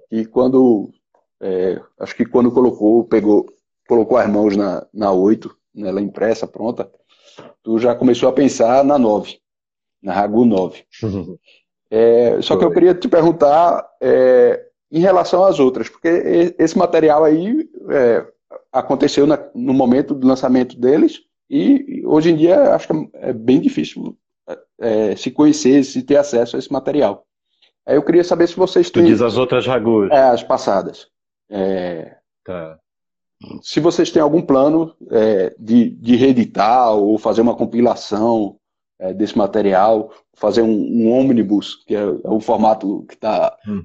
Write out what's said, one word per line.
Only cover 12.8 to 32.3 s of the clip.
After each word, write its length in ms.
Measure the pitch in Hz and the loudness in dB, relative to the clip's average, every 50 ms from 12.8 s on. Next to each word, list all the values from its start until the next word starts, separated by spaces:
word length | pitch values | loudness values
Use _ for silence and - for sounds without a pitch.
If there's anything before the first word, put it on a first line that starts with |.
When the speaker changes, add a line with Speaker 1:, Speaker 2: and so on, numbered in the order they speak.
| 170 180 180 | 2 2 2
Speaker 1:
te 120 | 180 - | 0 -2
perguntar, 800 | - - 170 160 170 165 165 151 143 147 160 170 170 - - - - _ - | 0 0 2 2 2 0 2 2 2 2 2 2 2 0 -2 -6 -10 _ -6
é, 640 | - 127 131 131 131 127 127 123 120 120 - - - _ _ _ _ _ | -2 0 2 4 4 4 4 4 4 4 2 -2 -6 _ _ _ _ _
em 80 | 143 156 | -4 0
relação 440 | 175 196 185 180 170 - - 180 190 | 2 2 2 2 0 0 0 2 2
às 160 | 196 180 147 | 2 2 2
outras, 300 | 139 127 127 117 113 - | 2 0 0 -2 -6 -12
porque 180 | - _ - 165 | -10 _ -2 -2
e-, 460 | 170 175 - 151 - 170 170 180 - - | 0 0 0 0 0 0 0 0 0 -2
esse 200 | 160 160 - - | -2 0 0 0
material 440 | 180 175 175 165 156 156 147 151 160 | 0 0 2 2 4 4 4 4 4
aí, 460 | 151 156 160 175 208 247 311 330 - - 370 392 - | 2 2 0 0 -2 -4 -4 -6 -8 -12 -18 -8 -4
é, 360 | 139 143 127 120 113 85 - - - _ _ _ - - _ _ - | -2 0 2 2 2 0 -2 -6 -14 _ _ _ -20 -20 _ _ -6
aconteceu 540 | 131 123 - 143 127 143 143 - - 139 | -6 -4 -2 -2 -2 -2 0 0 2 2
na, 120 | 147 151 - - - - | 2 0 0 -4 -8 -12
no 200 | 120 123 135 131 | -8 -4 -2 0
momento 400 | 135 135 120 123 135 151 - 156 | 0 2 2 2 0 0 -2 -4
do 120 | 139 127 | -2 0
lançamento 520 | 131 131 131 139 131 127 131 123 123 - 120 | 0 0 0 0 0 0 0 0 -2 -4 -2
deles 400 | 120 127 143 180 285 311 - - _ _ _ _ _ - | 0 2 2 4 2 0 0 -4 _ _ _ _ _ -6
e, 500 | 139 143 180 226 285 269 - - - - | -4 -2 2 2 2 2 0 -4 -10 -10
e 60 | - | -4
hoje 240 | - 143 156 156 170 | 0 0 2 2 2
em 60 | 170 | 2
dia 380 | 151 156 170 185 294 277 - - | 2 2 2 4 4 2 2 2
acho 120 | - - - | 0 -2 -4
que 60 | - 156 151 - - | -6 -6 -8 -10 -14
é, 160 | - - - | -12 -10 -8
é 20 | 123 | -8
bem 280 | 113 113 120 127 156 | -4 0 0 2 2
difícil, 560 | - - - - - - - - - - - _ _ _ _ _ _ - 85 - _ _ _ - | 2 0 -2 -4 -6 -8 -8 -12 -14 -14 -14 _ _ _ _ _ _ -18 -18 -18 _ _ _ -8
é, 340 | - 117 110 107 110 104 95 | -4 -2 -2 0 0 -2 -4
se 140 | 98 - 131 | -6 -8 -6
conhecer, 540 | 123 - 151 151 147 151 - 127 135 143 131 | -2 2 2 2 2 2 2 2 4 4 2
se 180 | - - 135 127 | 0 -4 -8 -4
ter 140 | - 143 | 0 0
acesso 400 | 143 143 - - 117 120 117 - | 0 0 0 0 -2 -2 -2 -4
a 20 | 135 | -8
esse 140 | 131 - 139 | -8 -8 -8
material. 540 | 131 131 - 143 147 131 101 101 - _ _ _ _ _ _ _ _ _ _ _ _ _ | -8 -6 -4 -2 0 0 -2 -2 -6 _ _ _ _ _ _ _ _ _ _ _ _ _
Aí 100 | - 127 | -2 -2
eu 60 | 147 143 | 0 0
queria 220 | - 165 175 170 | 2 2 2 2
saber 220 | 175 180 170 170 170 | 2 0 0 0 0
se 80 | - | 0
vocês 320 | - 185 180 - 180 139 - | -2 -2 0 2 0 0 0
Speaker 2:
Tu 40 | - - | 2 2
Speaker 1:
têm 40 | - | 4
Speaker 2:
diz 160 | - 113 101 | 4 4 4
as 160 | 120 117 104 | 2 0 0
outras 300 | 120 127 127 127 123 107 | -2 -2 0 -2 -2 -2
Ragus. 440 | 123 131 120 107 117 113 110 101 95 | -2 -2 -2 0 0 2 2 2 2
Speaker 1:
É, 120 | 151 139 135 131 | 2 4 4 4
as 120 | 120 117 - | 2 0 -2
passadas. 680 | - 135 127 - - 104 95 90 85 - - - _ _ _ _ _ _ _ _ _ | -4 -4 -4 -2 -2 -2 -2 -4 -6 -10 -16 -20 _ _ _ _ _ _ _ _ _
É, 680 | 104 98 95 98 95 92 90 90 87 82 78 - - _ _ _ | -6 -4 -4 -2 -2 -4 -6 -8 -8 -10 -14 -16 -20 _ _ _